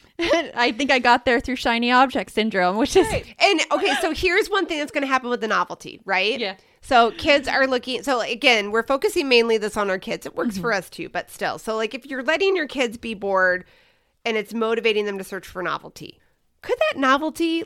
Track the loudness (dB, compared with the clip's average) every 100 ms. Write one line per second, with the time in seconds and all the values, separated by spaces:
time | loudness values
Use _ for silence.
0 | _ -4 0 0 0 0 0 0 0 2
1 | 4 4 4 0 0 -4 0 0 4 4
2 | 4 2 -4 -2 0 2 2 2 2 4
3 | 4 0 -6 0 2 4 2 0 0 0
4 | -2 0 0 2 2 0 -2 -4 -4 -4
5 | -2 -2 -2 -4 0 0 -2 -6 -14 -12
6 | -4 0 0 -2 -6 -8 _ _ 2 4
7 | 4 2 2 2 2 0 2 0 -2 -6
8 | -2 -2 -2 0 4 4 2 -2 0 0
9 | 0 0 4 4 4 2 0 -2 -2 -2
10 | -6 -8 -8 -6 -4 -4 -2 -4 -4 -12
11 | -8 -8 -8 -6 -6 -6 -6 -4 -4 -6
12 | -10 -8 -2 0 2 0 -2 -2 -4 -4
13 | -10 -6 0 2 2 0 -6 _ _ _
14 | _ _ -4 -4 -4 -2 0 0 0 0
15 | 0 -4 -8 -12 -12 -8 -6 -6 -8 -18
16 | -20 -20 _ _ _ _ -6 0 0 2
17 | 2 2 0 -2 -2 -2